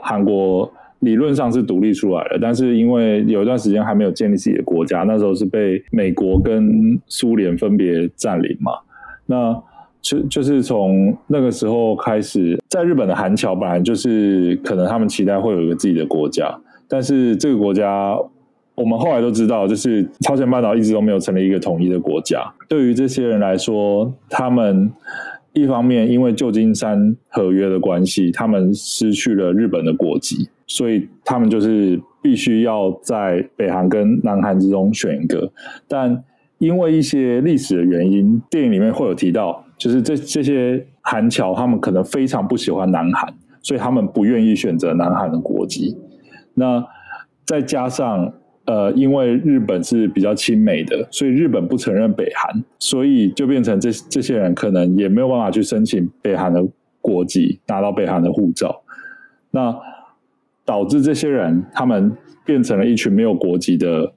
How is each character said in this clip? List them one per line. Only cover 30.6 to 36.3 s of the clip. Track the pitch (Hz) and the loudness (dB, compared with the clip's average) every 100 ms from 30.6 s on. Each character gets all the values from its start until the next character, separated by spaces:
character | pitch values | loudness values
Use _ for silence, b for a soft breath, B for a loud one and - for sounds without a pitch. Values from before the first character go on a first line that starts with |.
| - | -12
所 | - 117 | -4 0
以 | 107 - - | 0 -2 -10
他 | - 127 | -4 0
们 | 110 | 2
就 | 110 | 2
是 | 110 107 95 90 - _ | 2 2 2 0 -4 _
必 | 147 117 | 0 2
须 | 127 110 | 2 2
要 | 117 107 95 90 | 2 0 -2 -4
在 | - 110 95 87 - - | -6 -2 0 -2 -4 -4
北 | 98 | -2
韩 | 92 92 | 0 0
跟 | 107 104 123 | 2 2 2
南 | 113 98 | 0 0
韩 | 101 95 | 0 2
之 | 95 | 2
中 | 98 98 | 2 0
选 | 107 98 73 | 0 -2 -4
一 | 82 | -2
个。 | - - B B B _ | -4 -4 B B B _
但 | 139 127 123 b | -2 -2 -2 b